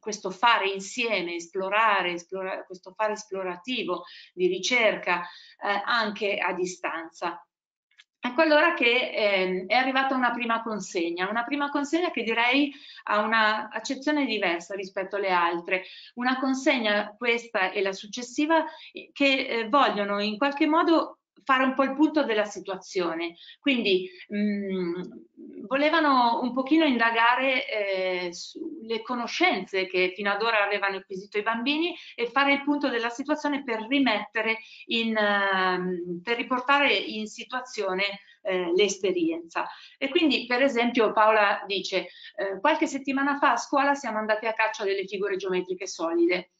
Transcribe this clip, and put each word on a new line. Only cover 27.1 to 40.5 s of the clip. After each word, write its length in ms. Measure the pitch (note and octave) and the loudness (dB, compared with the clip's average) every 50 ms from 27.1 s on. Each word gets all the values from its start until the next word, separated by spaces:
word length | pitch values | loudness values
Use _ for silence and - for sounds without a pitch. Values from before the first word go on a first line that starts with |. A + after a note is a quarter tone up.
| A3 A3+ A#3 A#3 B3 B3 C4 C4+ C4 B3+ - | 4 4 4 4 4 4 2 0 0 0 -2
eh, 640 | - A3 G#3+ G3+ G3 F#3+ F#3 F#3 F#3 F#3 F3+ F3+ F3 F3 | -4 -4 -4 -2 -2 -2 -2 0 -2 -2 -2 -4 -6 -8
sulle 720 | - - - - - - E4+ - - A3 A3+ A3+ A3 A3+ | -10 -14 -14 -14 -12 -12 -12 -12 -12 -8 -6 -6 -6 -4
conoscenze 840 | - B3+ A#3+ A#3 A3+ - - E4 F#4 D4+ G3 F#3 - - F#3+ F#3 | -4 -6 -4 -4 -6 0 2 2 2 2 2 -4 -2 -2 -2 -2
che 260 | F3+ F#3 F3+ F#3 F3+ F3+ | 0 2 2 2 2 0
fino 160 | - G#3 G3+ | -2 -2 -2
ad 120 | G3+ G3+ G#3+ | 0 0 0
ora 220 | A#3 A#3 G#3+ G3+ | 2 4 2 2
avevano 340 | G3 G#3 G3+ F#3+ G3 G3 F#3+ | 2 0 0 0 -2 -4 -4
acquisito 400 | F#3+ _ G3+ F#3 G3+ G#3 - G#3 | -8 _ -12 -12 -12 -6 -6 -4
i 40 | G#3 | -2
bambini 540 | A3+ A3+ A#3 A#3+ C4 D4 D#4 E4 F4 E4+ - - - - | -2 -2 -2 -2 -2 0 0 -2 -4 -4 -8 -14 -20 -6
e 120 | - A#3 | -6 -6
fare 260 | A#3 - C4+ C#4 C#4 C#4 | -2 0 2 2 4 2
il 100 | C#4 C#4 | 2 2
punto 260 | - D4 C#4+ C#4+ C4+ | -2 -2 0 0 -2
della 200 | A#3 A#3 A3+ A#3+ | -2 -2 -4 -4
situazione 560 | A#3 - C4+ C4 D4+ D4 - D4 D4 C4+ C#4+ | -6 -6 -4 -4 -4 -2 -2 -2 -4 -2 -4
per 200 | B3+ A3+ G#3+ G#3 G#3+ | -4 -6 -6 -4 -2
rimettere 720 | C4+ C#4+ C#4 B3 G#3+ G3+ G3+ - _ A3+ G#3+ A3 A3 A3 - - - - - | 0 2 4 4 2 0 -2 -4 _ -4 -2 -2 -2 -4 -6 -18 -20 -20 -10
in, 300 | - - A3+ A3+ A3+ A3 | -4 -2 0 0 0 2
ehm, 1040 | A3 G#3 G#3 G#3 G3+ G3 G3 F#3+ F#3+ F#3 F#3 F#3 F#3 F3+ F3+ F#3 F3 F3 F3+ F3 F3 - | 2 2 2 2 2 2 2 2 2 2 2 2 0 -2 -2 -4 -4 -4 -6 -8 -8 -4
per 140 | - A#3 | -4 -2
riportare 580 | A#3+ C4 - B3+ B3 B3+ - C#4+ C#4+ C#4+ C4 A3 | -2 -2 -2 -2 -4 2 2 4 4 4 4 2
in 320 | G3 - - A3 G#3+ G#3+ | 0 -2 -4 -6 -6 -8
situazione, 920 | G#3+ - - A3+ - - F#3+ F3+ - - - G3+ F#3+ F#3 F#3 G3 G3+ G3+ G3 - _ - _ _ | -8 -10 -12 -14 -8 -8 -8 -8 -8 -8 -6 -4 -2 -2 -2 -2 -2 -4 -8 -16 _ -20 _ _
eh, 300 | F#3+ F#3+ F#3 F3+ E3+ F3 | -4 -2 -2 0 0 2
l'esperienza. 920 | F#3 G#3 G3 F#3+ - - G3 F#3 F3+ E3+ D#3+ E3 E3+ - - - F3+ - - - - - - - _ | 2 2 2 2 0 -2 0 0 2 0 0 -2 -4 -8 -8 -6 -6 -6 -6 -10 -16 -20 -20 -10 _
E 100 | C#4 C#4 | -6 -2
quindi, 380 | C4+ F4 E4+ D4+ B3+ B3+ - | 0 2 4 4 2 2 0
per 160 | A#3 | 0